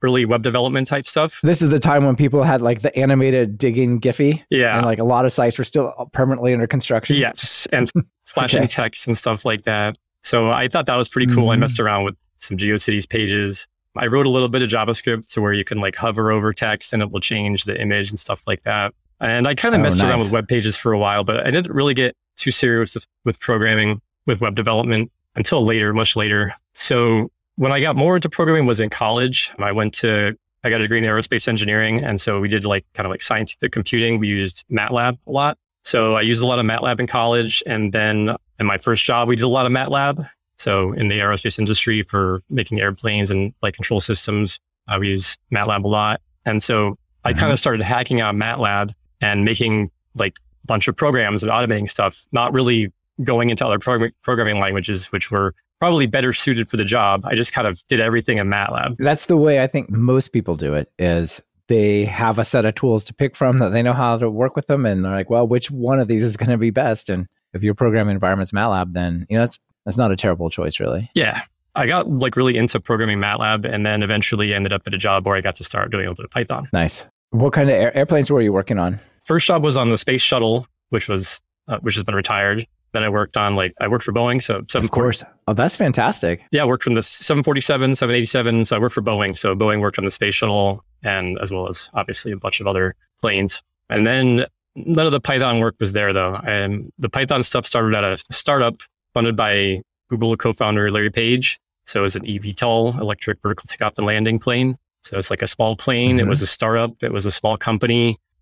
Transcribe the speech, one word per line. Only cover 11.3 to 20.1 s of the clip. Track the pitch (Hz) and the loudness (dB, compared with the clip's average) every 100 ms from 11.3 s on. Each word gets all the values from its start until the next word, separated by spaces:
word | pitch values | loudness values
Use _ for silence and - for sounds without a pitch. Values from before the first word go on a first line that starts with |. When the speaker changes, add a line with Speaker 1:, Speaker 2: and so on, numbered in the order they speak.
Speaker 1:
cool. | 120 117 | 4 4
I | |
Speaker 2:
Mm-hmm. | 117 | 4
Speaker 1:
messed | 131 120 | 2 2
around | 107 101 | 0 0
with | 98 92 _ _ | 0 -6 _ _
some | - 95 | -8 -4
GeoCities | 104 107 - 104 95 | 0 0 0 -2 -2
pages. | 113 104 101 101 98 - _ _ - | -2 -2 -2 -2 -6 -12 _ _ -6
I | 123 | 0
wrote | 131 135 | 2 2
a | |
little | 127 127 | 2 2
bit | 127 | 2
of | 123 | 0
JavaScript | 113 110 113 - 113 - | 0 0 -2 -2 -2 -4
to | - | -2
where | 104 | 0
you | 104 | 0
can, | 98 107 | -2 -2
like, | 98 - | -4 -2
hover | 117 107 110 | -2 0 0
over | 110 107 | 2 0
text | 104 110 104 - | -2 -2 -2 -2
and | 113 | -2
it | 101 | -2
will | 101 | -2
change | - 107 104 98 | -4 -2 -2 -2
the | - 98 | -4 -4
image | 104 104 101 | -2 -2 -2
and | 104 | -6
stuff | - 101 - | -6 -6 -4
like | 98 | -4
that. | 113 107 101 - _ _ | -2 -2 -4 -6 _ _
And | 117 120 127 | -2 0 0
I | 143 | 0
kinda | 233 220 | 0 2
Speaker 2:
Oh, | |
Speaker 1:
messed | - 92 | 2 2
around | 123 | 2